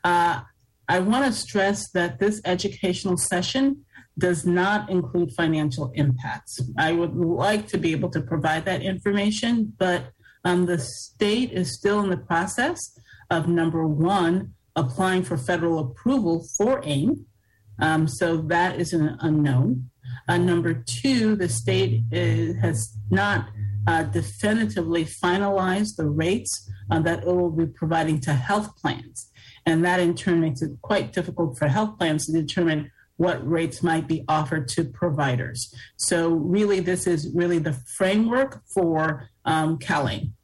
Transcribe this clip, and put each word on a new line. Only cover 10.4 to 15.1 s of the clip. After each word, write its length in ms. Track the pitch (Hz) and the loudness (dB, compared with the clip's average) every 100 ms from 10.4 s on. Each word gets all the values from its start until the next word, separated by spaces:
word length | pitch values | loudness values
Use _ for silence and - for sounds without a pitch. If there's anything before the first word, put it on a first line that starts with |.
um, 220 | 175 180 175 | 0 2 2
the 140 | 175 | 0
state 720 | 123 - - _ 208 226 254 | -4 -10 -16 _ 0 2 0
is 200 | 185 175 | -2 -4
still 280 | - 202 208 | -2 0 2
in 100 | 196 | 0
the 80 | 180 | -2
process 600 | - 165 196 - 277 339 - - - - - | -2 -2 -2 -2 -2 -2 -10 -16 -20 -20 -4
of, 180 | 165 156 | -2 2
number 380 | 170 165 165 160 | 2 2 0 0
one, 680 | 147 165 196 170 185 214 - _ - | 2 2 2 2 0 -4 -16 _ -4
applying 460 | 127 - 185 | -2 0 2